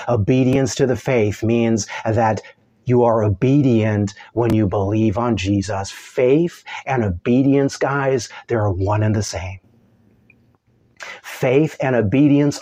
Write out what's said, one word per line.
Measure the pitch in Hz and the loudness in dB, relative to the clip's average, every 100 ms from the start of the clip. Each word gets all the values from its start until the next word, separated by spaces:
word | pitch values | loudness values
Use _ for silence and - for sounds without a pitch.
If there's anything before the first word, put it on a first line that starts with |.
| - | -4
obedience | 113 95 131 127 135 131 - | -2 2 2 2 2 0 0
to | 131 | 0
the | 123 | 0
faith | - 123 104 - | 0 0 0 -2
means | 110 117 113 113 - - | 0 2 2 0 -4 -8
that | 113 110 110 101 - _ _ _ - | -2 0 0 -2 -8 _ _ _ 0
you | 123 | 2
are | 117 113 | 4 2
obedient | 107 95 131 143 135 113 110 104 101 - - | 0 0 2 2 4 2 2 0 -2 -6 -8
when | 110 117 110 | -4 0 2
you | 98 | 0
believe | 104 98 110 110 107 | 0 -2 0 0 0
on | 120 98 | -2 -2
Jesus. | 95 101 101 98 98 | 0 -2 -2 -6 -8
Faith | - - - 127 151 170 - - - 139 | -14 -8 0 2 2 0 -6 -18 -14 -6
and | 131 | -2
obedience, | 104 90 - 127 139 139 139 - | -2 -4 0 2 4 2 0 -2
guys, | 139 139 135 131 - - - | -4 -2 -2 -2 -4 -18 -6
they're | 117 104 | -2 -2
one | 90 95 104 | -2 -2 0
and | 107 107 | 0 -2
the | |
same. | - 92 92 95 _ _ _ _ _ _ _ _ _ _ _ _ _ _ - - | -4 -8 -12 -16 _ _ _ _ _ _ _ _ _ _ _ _ _ _ -18 -18
Faith | - - 131 135 156 - | -16 -4 2 2 0 -2
and | 131 120 | -2 0
obedience | 104 143 147 143 143 139 | 0 2 4 4 2 -2